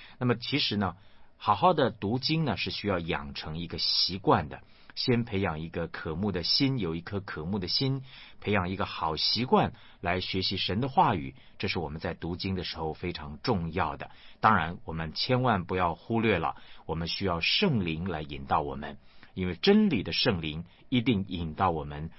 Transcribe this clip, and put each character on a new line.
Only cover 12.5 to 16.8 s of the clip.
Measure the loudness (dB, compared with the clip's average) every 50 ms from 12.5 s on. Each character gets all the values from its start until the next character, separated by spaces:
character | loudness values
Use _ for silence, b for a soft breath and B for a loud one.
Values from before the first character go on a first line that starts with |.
| -2
的 | -2 -4
时 | -6 -6
候 | -6 -6 -6
非 | -6 -4 -6 -6
常 | -6 -6 -10 -12 -12 -4
重 | -2 0 0 0 0 -2
要 | 0 0 0 0 -2
的。 | -6 -10 B B B B B B B
当 | 4 6 6
然， | 6 4 0 -4 -8 -8
我 | -8
们 | -6 -6 -6 -6 -4
千 | -4 0 0 2 2
万 | 4 2 2 2 0
不 | 0 0
要 | 2 2 2 0
忽 | -2 -4 -2 0 2
略 | 4 4 4 2
了， | 2 -2 B B B B B B